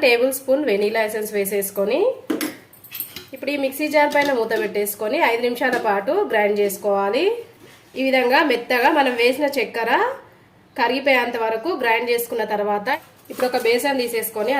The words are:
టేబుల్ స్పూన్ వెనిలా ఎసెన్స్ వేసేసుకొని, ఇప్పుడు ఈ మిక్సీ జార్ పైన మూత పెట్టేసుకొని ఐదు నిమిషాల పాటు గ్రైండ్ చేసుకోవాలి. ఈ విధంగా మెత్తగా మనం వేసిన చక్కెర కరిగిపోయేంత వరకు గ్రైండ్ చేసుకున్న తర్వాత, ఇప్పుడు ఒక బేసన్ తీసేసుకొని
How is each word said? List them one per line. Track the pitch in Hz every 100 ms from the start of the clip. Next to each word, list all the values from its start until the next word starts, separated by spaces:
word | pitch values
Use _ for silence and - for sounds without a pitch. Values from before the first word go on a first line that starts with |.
టేబుల్ | 285 233 262 262
స్పూన్ | - 269 285
వెనిలా | 196 208 226 214
ఎసెన్స్ | 220 214 214
వేసేసుకొని, | 196 202 196 202 196 277 480 - - - - - - - - - - - -
ఇప్పుడు | 262 269
ఈ | 285
మిక్సీ | 269 269 302
జార్ | 294 294
పైన | 294 285 254
మూత | 214 220
పెట్టేసుకొని | 208 202 208 - 214 294 277
ఐదు | 233 240
నిమిషాల | 240 262 247 226
పాటు | 202 196 359 294
గ్రైండ్ | 220 208 208
చేసుకోవాలి. | 202 196 208 196 196 240 381 480 - - - - - -
ఈ | 269
విధంగా | 262 247 277 311
మెత్తగా | 240 - 247 262 311
మనం | 262 240
వేసిన | 240 262 285 277
చక్కెర | 208 233 226 302 480 539 - - _ _ _ -
కరిగిపోయేంత | 247 269 269 254 240 240
వరకు | 220 220 330 330
గ్రైండ్ | 240 226 240
చేసుకున్న | 240 - 240 214
తర్వాత, | 208 208 202 208 311 - - -
ఇప్పుడు | - 254
ఒక | 254 226
బేసన్ | 240 277 269
తీసేసుకొని | 240 226 214 214 214 277